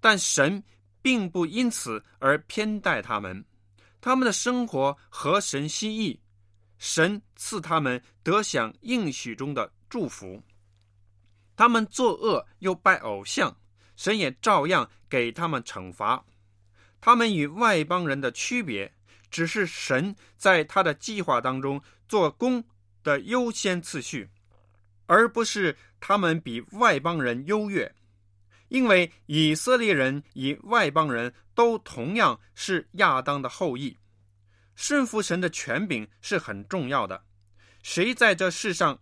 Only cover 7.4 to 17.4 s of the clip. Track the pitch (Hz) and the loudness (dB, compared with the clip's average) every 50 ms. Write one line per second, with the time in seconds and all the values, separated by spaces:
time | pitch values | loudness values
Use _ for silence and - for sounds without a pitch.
7.4 | - - - 202 156 156 - 160 147 131 123 123 _ _ _ _ _ 156 180 208 | -10 -6 -6 -6 -4 0 0 0 2 0 -2 -4 _ _ _ _ _ 0 0 0
8.4 | 214 - - 139 117 110 - _ - 226 247 247 208 156 127 - - 123 113 - | 0 0 -2 -2 -2 -2 -6 _ -6 -4 -2 -2 -2 -2 -4 -6 -10 -10 -8 -8
9.4 | 131 143 143 127 107 - _ _ _ _ - 240 185 123 - - 101 92 92 104 | -6 -6 -4 -4 -6 -6 _ _ _ _ -6 -6 -6 -6 -8 -12 -14 -14 -16 -16
10.4 | - _ _ _ _ _ _ _ _ _ _ _ _ _ _ _ _ _ _ _ | -20 _ _ _ _ _ _ _ _ _ _ _ _ _ _ _ _ _ _ _
11.4 | _ _ _ - 220 240 233 226 220 - - - 254 233 175 - - 226 185 - | _ _ _ 4 4 4 6 2 0 -2 -2 0 0 0 0 0 0 0 0 0
12.4 | - - _ _ 185 190 185 175 _ 202 185 - - 113 104 98 101 - - - | -2 -6 _ _ -4 -4 -4 2 _ 2 2 2 0 -6 -8 -6 -8 -6 -2 -2
13.4 | 202 139 - _ _ _ _ _ _ _ _ - - 185 214 214 180 135 127 _ | -2 -2 -2 _ _ _ _ _ _ _ _ -6 -2 -2 0 0 -2 -4 -4 _
14.4 | - 220 202 165 139 160 185 160 120 - _ _ - - - 131 120 117 110 - | 2 2 4 4 4 2 2 0 0 -2 _ _ -12 -2 0 0 0 0 -2 -4
15.4 | 170 165 151 127 113 - - 101 90 92 85 - 104 107 123 131 - _ _ _ | -4 -2 -2 -4 -6 -8 -12 -12 -12 -12 -8 -2 0 0 0 0 -4 _ _ _
16.4 | _ _ _ _ _ _ _ _ - _ _ _ - 233 240 233 233 226 208 165 | _ _ _ _ _ _ _ _ -20 _ _ _ 4 4 4 6 4 2 2 0